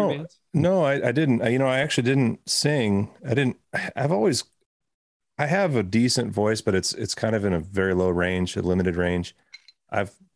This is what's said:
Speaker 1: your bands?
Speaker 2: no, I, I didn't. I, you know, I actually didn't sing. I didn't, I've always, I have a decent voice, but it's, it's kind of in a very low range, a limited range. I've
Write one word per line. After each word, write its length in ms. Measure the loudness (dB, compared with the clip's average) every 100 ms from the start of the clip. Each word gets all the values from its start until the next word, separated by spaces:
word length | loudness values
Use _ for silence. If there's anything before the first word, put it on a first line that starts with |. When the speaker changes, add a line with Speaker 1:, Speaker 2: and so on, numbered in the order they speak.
| 0
Speaker 1:
your 80 | -2
bands? 220 | -8 _ _
Speaker 2:
no, 300 | 0 2 2
I, 260 | 2 2 0
I 20 |
didn't. 300 | 2 2 2
I, 60 | 2
you 100 | 2
know, 80 | 2
I 120 | 2
actually 240 | 0 0 2
didn't 440 | 4 2 0 -4
sing. 640 | -2 0 2 2 2 -2 -6 -4
I 100 | 0
didn't, 220 | 0 -2 _ -8 -6 -4
I've 160 | -2
always, 320 | 0 0 0 -4 _ _ _ _ _ _ _ _ -6
I 80 | -2
have 300 | 0 2 0
a 80 |
decent 480 | 0 2 2 0 -2
voice, 280 | 0 0 0
but 120 | 0
it's, 200 | 0 -2
it's 200 | -6 -8
kind 220 | -4 -2 0
of 100 | 0
in 80 |
a 60 | -2
very 340 | -4 -2 0
low 160 | 2 0
range, 460 | 0 0 0 -2 -2
a 40 |
limited 320 | -2 0 0 0
range. 400 | -2 -2 -4 -12 _ -20 _ _ -8
I've 220 | -6 -6 -8 _